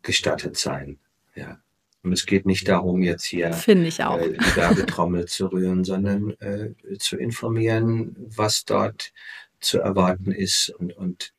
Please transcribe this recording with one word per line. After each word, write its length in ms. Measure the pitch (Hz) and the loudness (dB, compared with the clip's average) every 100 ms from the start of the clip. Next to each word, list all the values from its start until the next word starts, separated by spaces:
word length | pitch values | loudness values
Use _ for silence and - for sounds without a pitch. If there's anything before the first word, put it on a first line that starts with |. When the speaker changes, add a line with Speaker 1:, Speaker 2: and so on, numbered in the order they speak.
Speaker 1:
gestattet 560 | - - - - - - | -2 0 2 -2 -4 -4
sein. 400 | 73 69 69 73 _ _ _ | -4 -4 -8 -14 _ _ _
Ja. 260 | - 69 - _ _ _ _ | -16 -14 -16 _ _ _ _
Und 100 | 92 | -2
es 140 | 92 - | 0 2
geht 180 | 98 | 2
nicht 240 | 95 92 - | 4 0 2
darum, 340 | 90 92 92 | 2 2 2
jetzt 220 | 90 - | 2 0
hier, 300 | - 87 - | -4 -2 -2
Speaker 2:
Finde 340 | 170 - 190 165 | 0 6 6 6
ich 160 | - | 0
auch. 140 | - 170 | -2 0
Speaker 1:
äh, 140 | 170 | -2
die 240 | - - - | 0 0 4
Werbetrommel 720 | 85 - - - 85 87 87 | 4 4 2 0 0 0 -2
zu 200 | - 95 | -2 -2
rühren, 360 | 92 92 92 | 0 0 2
sondern, 480 | 92 95 101 101 107 - | 0 0 0 0 -2 -6
äh, 340 | 104 101 110 - - 101 | -6 -6 -8 -10 -12 -6
zu 180 | - - | -6 -4
informieren, 1000 | 120 - 117 113 113 113 113 113 - - | -4 -4 -2 0 2 2 2 0 -2 -10
was 460 | - - 107 - - | -10 -2 0 0 0
dort 460 | 101 101 - - - - - - _ | 0 0 -4 -14 -16 -18 -18 -20 _
zu 200 | - - | -2 0
erwarten 500 | 104 95 90 92 98 | 2 2 2 2 -2
ist 380 | 95 92 - - - | -2 0 0 -2 -4
und, 140 | 87 | -8
und 380 | - 92 - - | -6 -8 -6 -12